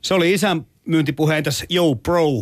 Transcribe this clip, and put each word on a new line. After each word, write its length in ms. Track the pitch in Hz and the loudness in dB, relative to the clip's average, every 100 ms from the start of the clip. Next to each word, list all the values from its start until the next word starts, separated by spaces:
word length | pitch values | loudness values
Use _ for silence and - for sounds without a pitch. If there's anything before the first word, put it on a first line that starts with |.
Se 120 | - | -4
oli 200 | 190 170 | 0 2
isän 320 | 190 196 165 - _ - | 2 0 -2 -4 _ -2
myyntipuhe. 520 | 160 147 143 156 156 | 0 0 0 0 0
Entäs 280 | 151 135 - | -2 -4 -4
Yo 260 | 175 170 123 | 0 2 0
Pro, 320 | - 175 156 123 | 0 0 2 0